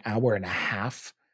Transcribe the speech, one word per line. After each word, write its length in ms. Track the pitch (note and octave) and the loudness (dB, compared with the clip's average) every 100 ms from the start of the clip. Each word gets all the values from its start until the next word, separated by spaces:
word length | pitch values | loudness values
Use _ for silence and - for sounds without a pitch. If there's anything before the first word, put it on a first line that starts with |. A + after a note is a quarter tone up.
| A2+ | 0
hour 260 | A2 B2 | 2 4
and 100 | G2+ | 4
a 40 | F#2 | 0
half 680 | - - G2+ A#2 - - - _ | -2 -2 -2 -2 -4 -12 -16 _